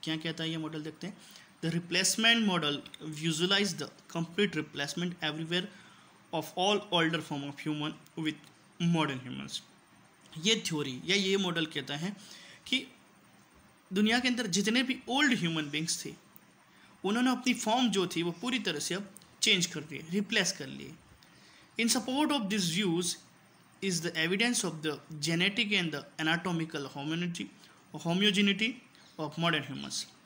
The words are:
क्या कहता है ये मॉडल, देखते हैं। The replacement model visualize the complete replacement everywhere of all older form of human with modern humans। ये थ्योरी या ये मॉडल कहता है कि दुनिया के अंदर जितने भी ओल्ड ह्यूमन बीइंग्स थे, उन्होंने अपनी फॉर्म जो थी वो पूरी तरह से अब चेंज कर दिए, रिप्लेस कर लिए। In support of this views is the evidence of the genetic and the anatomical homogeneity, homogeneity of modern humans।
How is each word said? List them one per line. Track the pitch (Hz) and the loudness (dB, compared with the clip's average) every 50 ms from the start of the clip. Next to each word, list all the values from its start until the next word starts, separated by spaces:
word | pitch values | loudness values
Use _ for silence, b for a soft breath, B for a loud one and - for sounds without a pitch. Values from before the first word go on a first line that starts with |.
| - | -4
क्या | 160 160 160 | -4 -4 -4
कहता | 160 165 160 160 165 | -4 -6 -4 -2 -2
है | 165 | -2
ये | 165 160 | -2 -2
मॉडल, | 156 156 160 156 151 | -4 -6 -6 -6 -8
देखते | 160 156 - - 180 | -8 -10 -10 -12 -12
हैं। | 208 B B B B B B B B B - | -12 B B B B B B B B B -2
The | 165 160 170 | 0 0 0
replacement | 170 - 175 175 185 180 - - 220 226 233 233 220 202 | -2 2 2 2 4 4 2 4 4 6 6 6 6 4
model | 180 170 156 147 143 139 - - - - - 156 156 147 | 4 4 2 2 0 -2 -6 -10 -18 -14 -10 -10 -8 -2
visualize | 156 170 160 156 170 180 196 196 208 196 165 147 | 0 0 2 2 2 4 4 4 4 2 0 -4
the | 147 - - - - - - 170 | -6 -10 -10 -18 -20 -8 -4 -4
complete | 170 - - - 208 196 170 156 | -4 -4 0 2 2 2 2 -2
replacement | 151 151 - 147 143 139 - 170 175 180 175 - - 156 | -4 -4 -4 -6 -6 -4 -2 -4 -4 -4 -4 -2 -4 -4
everywhere | 151 156 165 160 175 180 185 - B B B B B B B B B B B - - | -2 -4 -4 -2 -2 -2 -2 -4 B B B B B B B B B B B -6 -6
of | 165 156 - - - 180 | -6 -6 -4 -2 2 4
all | 196 208 202 202 - - 175 | 4 4 2 0 2 2 2
older | 165 160 165 165 151 - | 4 4 2 0 -2 -4
form | 151 143 143 143 | -6 -6 -6 -8
of | 139 - - | -8 -6 -4
human | 156 151 151 147 151 151 - - - - - 160 156 | -4 -2 -2 -2 -6 -6 -10 -16 -16 -10 -4 -4 -4
with | 156 151 - - - - - - _ - 175 170 | -4 -6 -12 -20 -20 -20 -20 -20 _ 0 2 2
modern | 170 165 156 143 139 127 123 | 4 4 2 2 0 -4 -8
humans। | 123 127 135 139 - - - - - - - - _ - - - - - _ - - - 160 156 | -10 -10 -10 -10 -8 -8 -10 -10 -10 -20 -20 -20 _ -20 -20 -20 -20 -20 _ -20 -18 -16 -2 2
ये | 208 226 226 226 - | 2 2 2 0 -4
थ्योरी | 165 151 147 135 127 127 - | -4 -2 -4 -4 -6 -8 -2
या | 151 185 | 0 2
ये | 202 190 190 190 196 | 2 4 4 2 2
मॉडल | 196 180 170 165 160 | 2 2 0 0 -2
कहता | 151 - 151 135 - 143 | -2 -4 -8 -6 -6 -6
है | 151 165 190 208 B B B B B B B B B B - | -4 -4 -6 -6 B B B B B B B B B B -2
कि | - 262 262 - - - - - - - - - - - - _ _ - - - - _ _ _ 190 | -2 -2 -2 -4 -16 -20 -20 -20 -20 -20 -20 -20 -20 -20 -20 _ _ -20 -20 -20 -20 _ _ _ 2
दुनिया | 185 208 214 226 247 | 4 4 6 4 4
के | 240 254 | 4 2
अंदर | 247 233 247 202 | 0 0 -2 0
जितने | 170 196 196 214 220 247 269 | 2 2 2 4 4 2 2
भी | 262 262 - - - | 2 -2 -4 -2 -2
ओल्ड | 240 269 302 285 226 190 | 2 4 4 4 4 4
ह्यूमन | 175 170 165 160 151 147 | 2 0 0 0 -2 -2
बीइंग्स | 143 151 160 165 - - - | -2 -2 -2 -2 -4 -4 -4
थे, | - - - - - - - - - - _ - B B B B B B B - | -10 -12 -14 -20 -20 -20 -20 -20 -20 -20 _ -20 B B B B B B B -2
उन्होंने | 190 208 233 247 262 | 0 2 4 4 4
अपनी | 254 247 254 254 240 | 2 2 2 0 0
फॉर्म | - - 220 220 254 254 240 | 2 2 2 4 4 4 4
जो | 185 196 185 175 - | 4 4 2 2 0
थी | 165 170 | 0 -2
वो | 175 | -2
पूरी | 170 - - 247 262 254 | -2 -4 -4 -2 -2 -2
तरह | 208 - 165 147 | -2 -2 -4 -2
से | 151 - 175 | -2 -4 -4
अब | 185 202 202 - - - - - - - | -4 -6 -8 -14 -20 -20 -20 -6 0 4
चेंज | 226 208 185 170 | 4 4 4 4
कर | - - 156 | 0 -2 -8
दिए, | 143 - 147 139 - 160 | -10 -8 -10 -12 -10 -2
रिप्लेस | 175 202 208 208 226 220 185 175 | -2 -2 0 2 2 2 2 0
कर | - - 143 135 | 0 -4 -8 -10
लिए। | 139 139 - - 160 - - - - - B B B B B B B B B B B - | -8 -10 -12 -12 -14 -18 -20 -20 -20 -20 B B B B B B B B B B B 0
In | 226 233 226 | 2 2 2
support | 262 - - 254 277 302 302 | 2 0 0 0 2 2 2
of | 294 285 220 185 208 | 2 0 0 0 0
this | 214 185 170 | 0 0 0
views | 160 185 214 185 165 170 185 180 - - - - _ - - - - - - _ _ - - | 2 2 2 2 2 2 0 -2 -4 -6 -10 -20 _ -20 -20 -20 -20 -20 -20 _ _ -6 -4
is | 196 180 165 156 | -2 -2 0 -2
the | 175 175 160 160 | -4 -2 0 0
evidence | 165 185 202 233 240 240 233 - 180 | 2 2 2 2 2 2 0 -2 -2
of | 156 160 151 | -4 -2 -4
the | 156 147 135 - - 160 151 147 156 | -4 -4 -4 -8 -14 -12 -6 -2 0
genetic | 165 165 180 196 202 226 240 208 208 196 | 2 2 2 0 2 0 0 2 2 0
and | 180 165 151 | 0 0 -2
the | 143 135 - - - 160 | -6 -8 -10 -8 -2 0
anatomical | 156 165 170 175 185 180 165 160 160 - 151 143 131 - | 0 0 2 0 -2 0 0 -2 -2 -4 -6 -6 -6 -8
homogeneity, | 147 139 151 156 170 175 180 170 - 208 - - B B B B B B B - 151 - | -8 -4 -4 -2 -2 -2 -4 -4 -6 -8 -10 -10 B B B B B B B -14 -8 -2
homogeneity | 165 170 185 202 214 185 196 208 202 196 190 220 226 269 - - - B B B B B - | 0 2 4 4 4 4 4 4 4 4 2 0 -2 -2 -6 -14 -20 B B B B B -6
of | 156 147 143 - 165 | -6 -6 -2 0 2
modern | 170 165 151 135 - | 2 2 2 0 -4
humans। | 135 135 - - - - - - - - - | -8 -10 -8 -6 -6 -8 -8 -8 -14 -20 -20